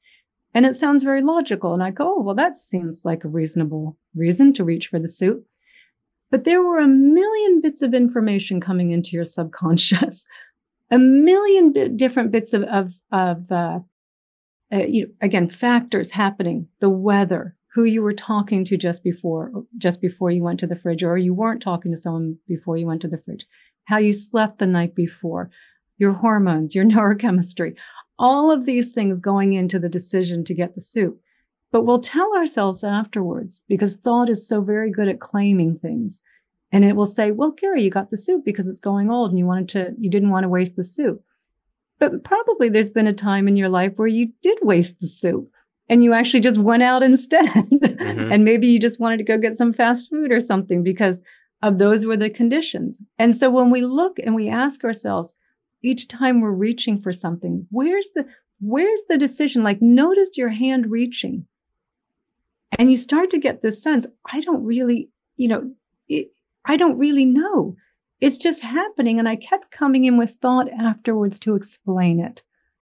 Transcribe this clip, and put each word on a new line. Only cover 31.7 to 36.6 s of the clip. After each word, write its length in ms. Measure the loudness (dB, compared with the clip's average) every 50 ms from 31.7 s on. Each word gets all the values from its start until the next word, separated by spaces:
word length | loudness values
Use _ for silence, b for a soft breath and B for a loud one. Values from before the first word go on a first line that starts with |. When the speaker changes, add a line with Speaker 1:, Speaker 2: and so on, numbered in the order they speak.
Speaker 1:
But 100 | 0 0
we'll 180 | 2 2 2 0
tell 340 | 0 -2 -2 0 0 0 0
ourselves 460 | 0 -2 -2 -2 -2 -2 -2 -4 -4 -6
afterwards, 760 | -4 -4 -4 -4 -4 -6 -6 -4 -4 -6 -8 -10 -12 -16 -12 _ -4
because 280 | -2 0 0 -2 -2
thought 320 | -2 -2 0 2 2 2 0
is 180 | -2 -2 -2 -4
so 140 | -2 -2
very 280 | -2 -2 -2 -2 -2 -4
good 180 | -2 -2 -2 -2
at 120 | -2 -4
claiming 560 | -8 -6 -2 0 2 2 2 2 2 0 -2 -4
things. 420 | -6 -8 -6 -6 -6 -8 -10 -14 _ _ _ _ _ _ _ _